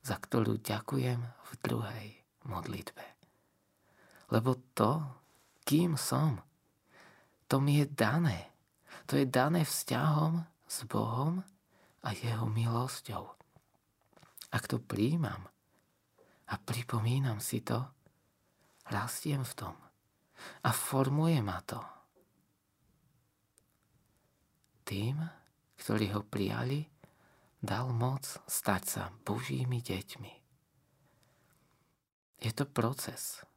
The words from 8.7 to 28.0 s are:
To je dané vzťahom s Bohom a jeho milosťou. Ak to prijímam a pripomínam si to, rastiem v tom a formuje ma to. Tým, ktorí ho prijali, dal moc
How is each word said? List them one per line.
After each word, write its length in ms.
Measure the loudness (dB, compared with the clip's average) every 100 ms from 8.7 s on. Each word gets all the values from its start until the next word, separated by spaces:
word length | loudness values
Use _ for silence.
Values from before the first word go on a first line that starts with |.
| _ -20 -18 0
To 80 |
je 140 | 2 4
dané 340 | 4 4 4
vzťahom 800 | 2 -2 0 2 4 4 2 0 -4 _ -12
s 220 | -10 -4
Bohom 560 | -2 0 0 0 -2 -8 _ _ _ _ _
a 60 | -8 -4
jeho 320 | -2 -2 0
milosťou. 800 | 0 0 0 -2 -6 -8 -10 -10 -18 -20 -20 _ _ _ _ _ _ -20 -20 -6 -6
Ak 100 | -2
to 140 | -4
prijímam 680 | -2 0 2 2 0 -4 -12 _ _ _ _ _ _ _ _ _ -8
a 60 | -8
pripomínam 880 | -4 -4 -2 0 2 2 2 -2
si 160 | -2 -4
to, 180 | 0 -2 -2 _ _ _ _ _ _ _ _ _ -4
rastiem 560 | -4 -2 -4 -2 -2
v 100 | -2
tom 220 | -6 -10 -10 -20 _ _ _ _ -18 -18 -2
a 60 | 0
formuje 640 | 0 2 2 4 4 6 4
ma 160 | 2 -4
to. 160 | -8 -10 -10 -18 _ _ _ _ _ _ _ _ _ _ _ _ _ _ _ _ _ _ _ _ _ _ _ _ _ _ _ _
Tým, 400 | -6 -2 0 -2 -4 -8 _ _ _ -10
ktorí 320 | 0 2 2 0
ho 100 | -2
prijali, 600 | -2 0 0 -2 -2 -6 _ -20 _ _ _ _ _
dal 320 | -4 -2 0
moc 320 | 0